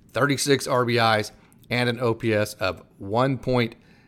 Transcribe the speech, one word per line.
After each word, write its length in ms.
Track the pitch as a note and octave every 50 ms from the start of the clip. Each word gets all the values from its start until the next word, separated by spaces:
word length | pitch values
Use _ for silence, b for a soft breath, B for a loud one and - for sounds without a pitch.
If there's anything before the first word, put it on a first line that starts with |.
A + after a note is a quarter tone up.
| b b
thirty-six 560 | - A2 C3+ C#3+ C#3 - - C#3+ C#3 B2+ - -
R 160 | C3+ B2 B2
B 140 | A#2 A#2 A#2
Is, 340 | A#2 A2+ A2 G#2+ G#2 - - b b b b b - -
and 200 | A2+ B2 B2 A#2+
an 100 | A2+ A#2+
O 140 | C3 A#2 A2+
P 180 | A2+ A#2 A2+
S 200 | G#2+ G#2 G#2+ - -
of 280 | - G2 F#2 F2 - - _ _ -
one 400 | G#2 G2 G#2 A#2+ B2+ C#3 C3+ A#2+
point 360 | - C3 B2+ B2 A#2 A2+ - - b b b b b